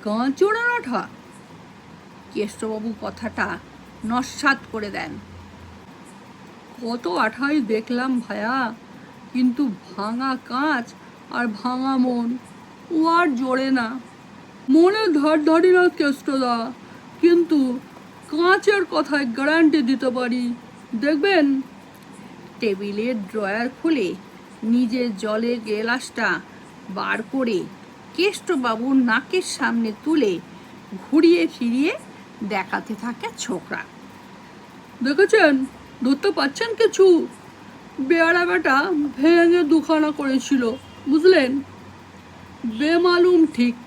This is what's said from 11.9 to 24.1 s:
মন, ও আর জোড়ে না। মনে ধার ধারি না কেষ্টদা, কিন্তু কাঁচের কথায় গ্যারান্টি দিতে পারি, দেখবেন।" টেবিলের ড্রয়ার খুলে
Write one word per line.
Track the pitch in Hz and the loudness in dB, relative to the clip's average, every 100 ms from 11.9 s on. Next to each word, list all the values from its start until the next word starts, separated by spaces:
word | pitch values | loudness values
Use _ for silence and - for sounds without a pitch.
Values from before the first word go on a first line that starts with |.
| 269 | 0
মন, | 254 240 233 254 - - - - - | 0 0 -4 -6 -10 -20 -20 -20 -6
ও | 330 320 | 0 2
আর | 339 349 247 | 4 2 0
জোড়ে | 262 254 269 | -2 -2 0
না। | 262 226 254 - - - - - - - | 0 -2 -8 -14 -20 -20 -20 -20 -20 2
মনে | 277 349 427 440 | 6 6 4 2
ধার | 302 294 311 302 | 2 2 2 4
ধারি | 320 359 | 4 6
না | 359 359 | 6 4
কেষ্টদা, | 349 294 277 - 269 254 143 233 247 - - - - | 2 -2 -2 -4 -2 0 -2 -4 -10 -18 -20 -20 2
কিন্তু | 330 339 330 311 262 247 - - - - - | 4 4 4 2 0 -2 -10 -20 -20 -20 -10
কাঁচের | 302 349 427 - 403 349 | 0 4 4 4 0 0
কথায় | 294 277 285 269 | -2 -2 -2 -2
গ্যারান্টি | 226 277 320 320 311 | -2 0 4 4 4
দিতে | 240 269 269 | 0 0 -2
পারি, | 247 247 247 240 240 - - - 226 | -2 -4 -4 -4 -8 -12 -20 -10 -4
দেখবেন।" | 277 302 392 381 285 269 262 - - - - - - - - - | -2 0 2 2 2 0 -4 -16 -20 -20 -20 -20 -20 -20 -20 -6
টেবিলের | 226 190 202 202 226 247 | -4 -4 -6 -6 -4 -6
ড্রয়ার | 185 220 202 208 240 | -6 -8 -6 -4 -6
খুলে | - 330 311 185 | -6 -2 -2 -2